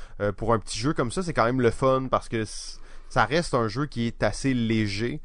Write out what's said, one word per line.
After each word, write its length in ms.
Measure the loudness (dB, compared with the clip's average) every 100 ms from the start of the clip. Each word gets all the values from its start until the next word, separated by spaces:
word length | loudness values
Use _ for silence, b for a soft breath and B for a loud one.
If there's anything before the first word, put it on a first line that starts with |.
| b b
euh, 120 | -2
pour 200 | -2 2
un 40 | 2
petit 200 | 0 -4
jeu 140 | -2
comme 200 | 0 -2
ça, 100 | -2
c'est 120 | -2
quand 100 | 2
même 160 | 2 4
le 100 | 4
fun 380 | 4 2 2 2
parce 180 | -2 0
que 160 | -4
c-, 340 | -4 -6 -10 -12 b b b
ça 140 | 2
reste 300 | 4 2 2
un 140 | 0 0
jeu 180 | -2 -4
qui 200 | -2 -4
est 140 | 0
assez 300 | -2 0 0
léger, 640 | 2 2 2 2 0 -4 -4